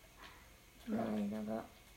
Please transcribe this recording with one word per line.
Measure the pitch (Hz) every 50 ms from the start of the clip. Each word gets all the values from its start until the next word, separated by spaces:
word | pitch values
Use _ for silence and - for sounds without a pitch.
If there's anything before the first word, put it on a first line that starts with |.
| - - - - - - - - - - - - - - - - -
Nein, | - 214 220 113 - 107 107 101 101 104 110 107
aber | 107 110 110 - - - - - - -